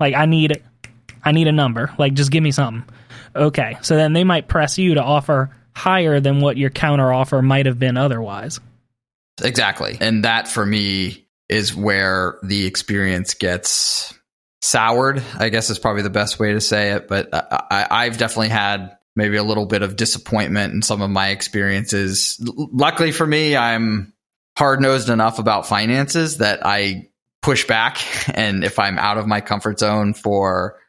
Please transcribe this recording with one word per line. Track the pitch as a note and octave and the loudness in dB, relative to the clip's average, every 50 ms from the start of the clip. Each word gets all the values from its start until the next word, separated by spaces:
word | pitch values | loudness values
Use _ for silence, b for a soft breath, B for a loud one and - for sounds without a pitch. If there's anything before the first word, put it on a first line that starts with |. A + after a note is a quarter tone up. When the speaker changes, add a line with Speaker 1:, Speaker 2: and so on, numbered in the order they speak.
Speaker 1:
Like, | D#3 C#3 C3+ | 0 2 2
I | C#3+ D3+ | 4 4
need, | D#3+ D#3+ D#3+ D#3 D3+ D3+ C#3 - - _ _ - - - - _ - - - - | 4 4 4 4 2 0 -2 -6 -14 _ _ -20 -20 -20 -20 _ -20 -12 -4 0
I | D3+ D3+ | 2 2
need | D#3+ E3 | 4 4
a | D#3 D3+ | 4 4
number. | D3+ C#3+ B2+ A2+ A2+ A#2+ C#3+ - - | 4 2 2 0 -2 -4 -4 -2 0
Like, | D3 C#3 C#3 | 0 2 2
just | C#3 C#3+ C3+ C3+ | 2 2 2 2
give | D#3+ D#3+ | 2 2
me | D3+ | 2
something." | C#3 D3 C#3+ A#2 A2+ A#2 A#2 - B B B B B B B B B | 2 0 0 -2 -2 -6 -10 -12 B B B B B B B B B
Okay, | C3 D3 D3+ C#3 - B2+ A2 A2+ - | 2 2 2 2 0 -2 -4 -4 -6
so | - - E3 | -2 0 2
then | D#3 D#3 D3+ D#3 | 4 4 4 4
they | E3+ F#3 | 4 4
might | F#3 F3+ D#3+ C#3 - | 4 2 2 0 0
press | - E3+ D3+ C3+ - | 0 0 0 0 0
you | - F#3+ F#3 D#3+ | 0 2 2 4
to | D3 C3+ | 2 2
offer | C3+ D3 D3 C3+ - D3+ C3+ C3 C3+ b b b b b | 2 2 2 2 2 2 2 2 0 b b b b b
higher | - - F#3 F#3 F#3+ F3 D#3+ D3 C#3+ | -4 0 2 2 2 4 4 4 4
than | C#3 C3+ C#3 C#3+ | 4 2 2 2
what | C#3+ C#3+ B2+ | 2 2 2
your | C3 C#3 C3+ | 0 -2 -2
counter | C3+ - - D#3 D3 C#3+ C3+ B2+ B2+ | -2 0 0 2 2 4 4 4 4
offer | B2+ C3 C3 - C3+ B2+ | 2 2 0 2 2 4
might | C3+ C3+ C#3 C3+ | 4 4 4 2
have | C3 B2+ A#2+ | 2 0 0
been | C3 B2+ B2 | 0 0 0
otherwise. | B2+ C3+ C#3+ B2+ A#2 A2+ G2+ G2 G2+ - D3+ - - - - _ _ _ _ _ _ _ _ _ _ _ _ _ - A2 | 0 0 0 0 -2 -6 -8 -8 -10 -10 -10 -12 -12 -14 -18 _ _ _ _ _ _ _ _ _ _ _ _ _ -6 -4
Speaker 2:
Exactly. | B2 A#2+ A#2 A2+ G2 F#2+ - - G1+ - - | -2 0 0 0 0 0 -2 -6 -8 -4 -2
And | - A2 A2+ A2 G#2 | 0 0 2 2 2
that, | A#2 A2+ A2+ - | 2 0 0 -2
for | - - A#2 G#2 | -2 -2 -2 -2
me, | G2+ G#2 G#2+ G2+ G2 F#2+ F#2+ F#2+ F#2 G2+ - _ _ _ _ _ - | 0 0 0 0 0 0 -2 -2 -4 -6 -10 _ _ _ _ _ -4
is | - G#2+ G2+ G2+ - | -2 -2 -2 -2 -2
where | D#2+ G2+ G#2+ G2 G2 F#2+ F#2+ F#2 F#2+ F#2 F2+ - - - | -2 -2 0 0 2 2 0 0 0 -2 -4 -6 -8 -6
the | F#2+ G2+ G2+ G2 | -4 -2 -2 -2
experience | F#2 - - - - G#2 G2+ G2 F#2+ F#2 F2+ F2+ - - | -2 -4 -6 -6 -4 -2 -2 0 0 -2 -2 -4 -6 -6
gets | - - F2+ F2+ F2 - - - - - - - - - - - - _ _ _ _ _ _ _ _ | -4 -2 -2 -2 -2 -2 -2 -2 -2 -2 -2 -2 -4 -6 -10 -14 -20 _ _ _ _ _ _ _ _
soured, | - - - B2 A2 A2+ A#2 A#2+ C3 C3+ C#3 C#3 A#2+ A2+ - - | -4 0 2 2 2 2 2 2 2 0 0 -2 -6 -8 -6 -4
I | A2 A2+ | -2 -2
guess | G#2+ A2+ A2 - | 0 -2 -2 -2
is | A2 - | -4 -4
probably | - A#2 G#2 G2+ G2+ | -2 -2 -2 -2 -2
the | G#2 | -2
best | F#2 G#2 G#2 G#2 - - | -2 -2 -2 -2 -2 -2
way | G#2+ G#2 G#2 | 0 0 0
to | G#2+ | 0
say | G#2+ - - G#2 G#2 G2+ G2+ | 0 0 0 0 0 0 -2
it. | G2+ - - | -4 -4 -4
But | G2 G2 - - - | -4 -4 -4 -2 -4
I, | - - - - - - - | -4 -4 -2 -4 -4 -2 0
I, | G2 G2+ G2+ - | 0 0 0 0
I've | - A2+ A#2+ A#2+ A2+ A#2 | 0 0 0 0 0 -2
definitely | A#2 A2+ - A2+ A2 G#2+ | -2 -2 0 -2 0 0
had | A2+ A2 G2+ G2+ G2+ G2 F#2+ F#2 - _ _ _ - | 0 0 0 0 -2 -4 -6 -10 -16 _ _ _ -4
maybe | A2 G#2 G#2 G#2 G#2 | -2 0 0 0 0
a | G#2 | 0
little | G#2+ G#2+ G#2+ G#2 | 0 0 -2 0
bit | G2 G#2+ G2+ | 0 0 0
of | G2+ F#2+ G2+ | -2 -2 -2
disappointment | G#2 A2+ A2 - - - - - G#2+ G#2+ C#2+ F2 G#2 G2+ - - | -2 -2 -2 -2 -4 -4 -2 -2 -2 0 0 0 -2 -2 -2 -2
in | G2+ G#2+ | -2 -2
some | - A2 G2+ | -2 -2 -2
of | G2+ G2 | -2 -2
my | G2 F#2+ F#2+ G2 | 0 0 0 0
experiences. | G2 F#2+ - - - G#2 G2 G2 G2 G2 A2 A2+ - G2+ G2 F#2+ F#2+ F#2+ - - - - A#2 | -2 -2 -4 -6 -2 -2 0 0 0 -2 -2 -2 -2 -2 -2 0 0 -2 -2 -2 -4 -6 -6
L-, | A#2 - - D3+ - - | -8 -6 -6 -6 -4 0
luckily | B2+ C#3+ D#3 E3 - E3 D#3+ | 0 2 2 2 0 0 0
for | D3+ - E3 | 0 0 0
me, | D3+ D3 D3+ D#3 D3+ D3 | 0 2 2 2 2 2
I'm | C3+ A#2+ A#2 A#2 A2+ A2+ A2+ G#2+ G#2 G2 - - _ _ _ _ _ _ _ - - | 2 2 0 0 0 0 0 -2 -2 -4 -6 -12 _ _ _ _ _ _ _ -2 0
hard-nosed | D3 C#3 C3+ C3+ C3+ C3+ C3+ C3 A2+ A2+ | 2 2 2 2 2 2 2 2 2 0
enough | A#2 A2 A2 A2+ A#2 - | 2 2 2 2 0 0
about | G#2+ A2+ G#2+ G2+ F2+ | 0 0 0 0 0
finances | - G#2+ G2+ G#2+ A2+ B2 C3+ C#3 C3+ - E3 D#3+ D#3 D3 C#3+ | 0 0 0 0 2 0 0 0 0 0 0 0 0 0 0
that | A2 G#2 G2+ - - | 0 0 0 0 0
I | F#2+ G2+ G2+ G2+ G2 F#2+ F#2 - - _ _ _ _ _ _ | 0 0 0 0 -2 -2 -6 -8 -14 _ _ _ _ _ _
push | - - C#3 A#2 - | -2 0 0 0 2
back. | - A#2 A2 A2+ B2 - - - - - | 2 2 2 2 0 -2 -4 -8 -8 -8
<laughs> | - - - - | -6 -6 -4 -2
And | - A2 G#2 G2 G2 D#2 | -2 -2 -2 -2 -2 -2
if | G2 - - | -2 -2 0
I'm | G#2 G2 F#2+ - | -2 0 0 0
out | - G#2 G#2 | -2 -2 0
of | A2 G#2 | -2 -2
my | G#2+ G#2+ G#2 | -2 -2 -2
comfort | G2+ - G#2+ G#2 - G#2+ G#2 - | -2 -4 -4 -4 -4 -4 -2 -2
zone | A2 G#2+ G#2+ G#2+ G#2 G2+ G#2 | 0 0 0 2 0 0 -2
for | - - G#2+ G2+ G2 G2 F#2+ F#2 F#2 F2+ G2 - b b | -2 -2 -2 0 0 2 0 0 0 -2 -4 -6 b b